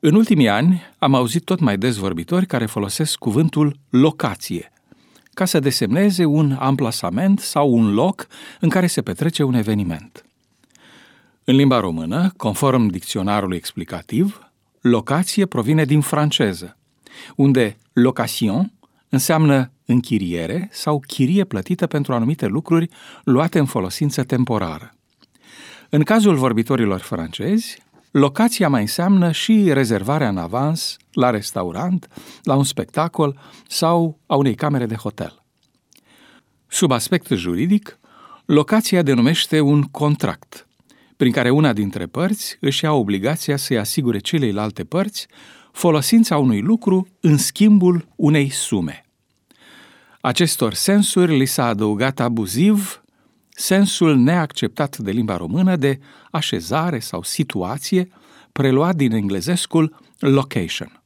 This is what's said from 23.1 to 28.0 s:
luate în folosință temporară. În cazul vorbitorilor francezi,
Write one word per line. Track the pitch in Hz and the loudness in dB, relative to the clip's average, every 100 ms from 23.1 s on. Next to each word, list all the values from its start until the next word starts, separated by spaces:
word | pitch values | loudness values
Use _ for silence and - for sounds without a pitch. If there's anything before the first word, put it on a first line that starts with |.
| - | -10
luate | - 127 165 175 | 0 2 2 0
în | 135 | 0
folosință | 117 92 - 147 - | -2 -6 -4 -4 -2
temporară. | 123 127 123 110 90 76 - _ _ _ _ _ _ - - - _ | -2 -2 0 -2 -4 -8 -16 _ _ _ _ _ _ -20 -20 -20 _
În | 151 | 0
cazul | 151 220 208 | 2 4 4
vorbitorilor | 151 127 110 113 131 110 92 | 4 2 0 0 0 0 -2
francezi, | - 98 82 - 113 214 226 - _ _ | -6 -8 -8 -8 -2 -2 -4 -16 _ _